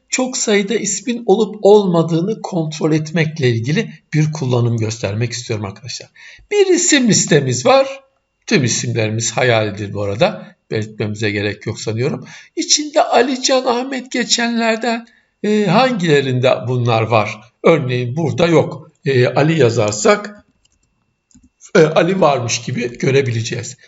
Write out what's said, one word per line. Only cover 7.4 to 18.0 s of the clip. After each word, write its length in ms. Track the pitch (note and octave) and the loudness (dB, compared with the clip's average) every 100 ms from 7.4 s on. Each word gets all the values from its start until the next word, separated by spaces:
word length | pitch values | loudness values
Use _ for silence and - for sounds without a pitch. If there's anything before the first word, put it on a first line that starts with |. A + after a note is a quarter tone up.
| C3 A#2+ C3 | 2 0 4
var. 340 | C4+ C4+ - _ _ _ _ - | 4 2 -4 _ _ _ _ -2
Tüm 180 | G#3 | 0
isimlerimiz 680 | A#2+ - B2+ A#2 G#2+ A2+ A2+ | 0 -2 -4 -2 -2 -2 -4
hayalidir 600 | - B2+ A2+ G#2+ G2 G2+ | 0 2 2 0 -6 -8
bu 80 | G2 | -6
arada. 540 | G2+ G2+ F3+ G#3+ - _ - | -4 0 -2 -2 -16 _ -8
Belirtmemize 600 | A2 G#2 - G#2+ G#2 G#2+ | -6 -6 -6 -6 -2 -2
gerek 360 | G2+ G#2 G2 - | -2 -4 -6 -8
yok 140 | - | -8
sanıyorum. 460 | - A2 C#3 G#3+ - - - - | -6 -4 -4 -4 -12 -20 -14 -6
İçinde 460 | - - D4+ D4+ | -2 -2 0 0
Ali, 400 | - C4 B3+ B3+ | 2 2 2 0
Can, 220 | - C4 | 0 0
Ahmet 480 | B3+ A#3 C4 C4 - | 0 -2 -4 -8 -6
geçenlerden, 920 | B3+ A#3 - A#3 A#3 A3+ A3 A#3+ A#3 A#3 _ _ _ | -6 -2 0 0 0 0 0 -2 -4 -8 _ _ _
e, 240 | G#3 G#3+ G3+ | 0 0 2
hangilerinde 840 | G3+ C4 A#3 E3+ C#3+ C3 B2+ B2+ - A#2 | 2 2 0 2 2 2 2 2 0 -2
bunlar 340 | B2+ A#2+ A2+ | -2 0 0
var? 380 | G#2 A2+ G#2 - - _ | 2 2 0 -6 -18 _
Örneğin 540 | - E3 B2 B2 | 2 2 2 -4